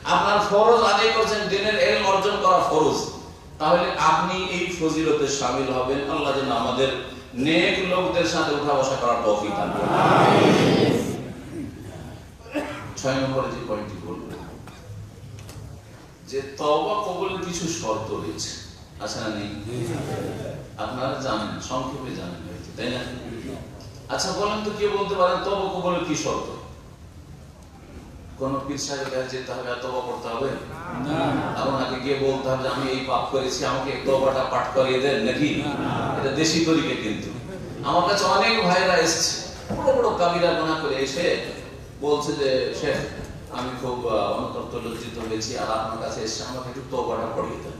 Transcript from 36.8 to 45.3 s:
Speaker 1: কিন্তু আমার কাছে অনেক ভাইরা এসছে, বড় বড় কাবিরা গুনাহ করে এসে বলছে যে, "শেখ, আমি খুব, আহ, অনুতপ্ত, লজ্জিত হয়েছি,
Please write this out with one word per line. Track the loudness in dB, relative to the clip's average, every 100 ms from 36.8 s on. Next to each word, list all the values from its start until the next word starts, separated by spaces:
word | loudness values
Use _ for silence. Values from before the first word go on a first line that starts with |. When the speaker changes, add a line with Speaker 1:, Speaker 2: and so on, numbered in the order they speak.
| 2 -2
Speaker 1:
কিন্তু | -2 -4 -6 -8 -10 -10 -10 -6 2
আমার | 4 4
কাছে | 4 4
অনেক | 4 4 4
ভাইরা | 4 4 6 4
এসছে, | 4 2 0 -2 -8 -10 -6 0
বড় | 4 6
বড় | 4 4
কাবিরা | 4 4 4
গুনাহ | 4 2 0
করে | 0 0
এসে | -2 0 2 0 -2 -8 -12 -14 -16 -6
বলছে | 2 2 2
যে, | 0 2 2 0 -2
"শেখ, | -2 -2 -2 -8 -10 -12 -10
আমি | -8 -6 -6
খুব, | -6 -4 0
আহ, | 0 0 -2
অনুতপ্ত, | -4 -6 -8 -8
লজ্জিত | -6 -8 -8 -8
হয়েছি, | -6